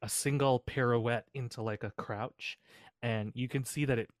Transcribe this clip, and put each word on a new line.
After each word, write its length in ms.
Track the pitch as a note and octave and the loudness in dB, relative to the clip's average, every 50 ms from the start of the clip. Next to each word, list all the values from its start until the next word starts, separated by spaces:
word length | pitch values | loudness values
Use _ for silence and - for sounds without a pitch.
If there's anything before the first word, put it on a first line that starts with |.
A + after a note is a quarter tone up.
a 80 | G#2+ G2+ | -6 -4
single 500 | - - - C#3+ C#3+ C#3 C#3 C#3 B2+ A#2+ | -2 0 2 2 2 4 6 4 4 4
pirouette 680 | - - - C#3 B2+ A#2+ A#2+ A#2 A2+ A#2 A#2+ A2 - _ | 2 -2 0 2 2 4 4 4 2 2 0 0 -2 _
into, 300 | - C#3 B2 A#2 - B2+ | -8 -8 -8 -6 -6 -4
like, 200 | A2 A2 G#2+ - | -4 -4 -4 -4
a 80 | - G2+ | -6 -6
crouch, 680 | - - - - G#2+ G#2 A#2 - - - - - - - _ - - - - - _ _ | -6 -8 -6 -6 -4 -4 -4 -6 -8 -10 -10 -10 -10 -10 _ -20 -20 -20 -20 -20 _ _
and 300 | A#2+ A#2 A2+ A2 G#2 G#2+ - | -2 0 0 0 -2 -4 -4
you 140 | A#2+ B2+ B2 | -4 -4 -2
can 160 | - C#3 B2+ | -2 -2 -2
see 220 | - - D3+ C#3+ | -2 -2 0 2
that 120 | C3 B2+ A2+ | 2 2 0
it 120 | G#2 - _ _ | 0 -4 _ _